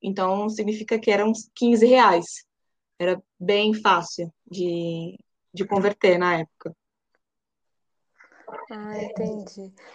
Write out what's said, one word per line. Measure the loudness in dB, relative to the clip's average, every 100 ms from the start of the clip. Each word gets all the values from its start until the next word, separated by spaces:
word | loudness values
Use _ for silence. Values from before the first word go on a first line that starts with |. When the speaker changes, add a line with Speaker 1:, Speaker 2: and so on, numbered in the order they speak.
Speaker 1:
Então, | -8 -4 -2 -2 -4
significa | -4 -6 -6 -4 -2
que | 0
eram | 0 0
uns | -2 -8
quinze | -2 2 6 6
reais. | 8 8 4 0 -12 -20 _ _ _ _ -6
Era | -4 -4 -8 -6
bem | 0 2 2
fácil | 2 2 2 0 -8 -12 -14 _
de, | -6 -4 -4 -4 -6 -10 -14 _ _ _
de | -8 -2
converter | 0 0 2 4 4
na | 2 0
época. | -4 _ -16 -16 _ _ _ _ _ _ _ _ _ _ _ _ _ _ _ _ -18 -18 -16
Speaker 2:
Ah, | -14 -12 -10
entendi. | -8 -6 -6 -8 -12 -16 -18 -20 -20